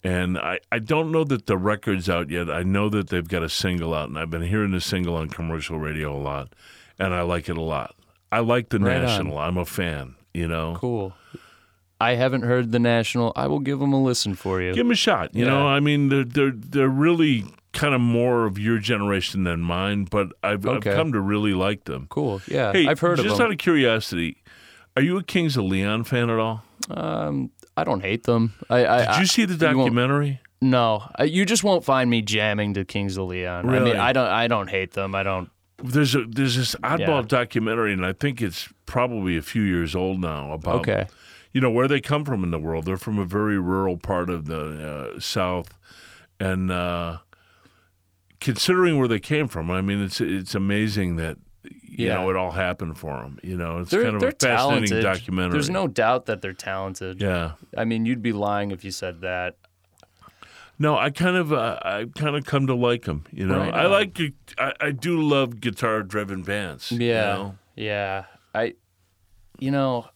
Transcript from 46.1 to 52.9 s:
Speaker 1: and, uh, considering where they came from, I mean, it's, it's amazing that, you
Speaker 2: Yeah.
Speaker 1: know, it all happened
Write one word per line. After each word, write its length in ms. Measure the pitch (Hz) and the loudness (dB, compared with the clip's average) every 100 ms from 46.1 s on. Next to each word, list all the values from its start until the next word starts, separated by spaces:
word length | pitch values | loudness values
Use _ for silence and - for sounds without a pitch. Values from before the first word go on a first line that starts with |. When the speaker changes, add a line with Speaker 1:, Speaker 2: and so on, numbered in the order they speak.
| - _ _ | -20 _ _
Speaker 1:
and, 320 | 95 92 92 | -2 0 0
uh, 460 | 90 90 87 85 82 _ _ _ _ _ _ _ _ _ _ _ _ | -2 -2 -4 -6 -8 _ _ _ _ _ _ _ _ _ _ _ _
considering 580 | - 120 - 185 180 151 | -4 -2 2 4 4 4
where 100 | 127 | 2
they 120 | 110 | 0
came 280 | - 151 139 | 0 -2 -2
from, 240 | 87 82 | -4 -2
I 100 | 92 | -2
mean, 200 | 98 101 | 0 0
it's, 200 | 98 - | -2 -2
it's 340 | 95 95 92 104 | -2 -2 -4 -2
amazing 600 | 98 101 110 104 92 82 | 0 0 0 0 -2 -2
that, 200 | 80 76 - - | -4 -8 -18 -20
you 440 | - - - - 117 | -20 -20 -16 -4 -2
Speaker 2:
Yeah. 80 | 104 | 0
Speaker 1:
know, 140 | 92 | 0
it 60 | 95 | 0
all 160 | 92 | -2
happened 460 | 90 90 90 82 | -2 -2 -2 -8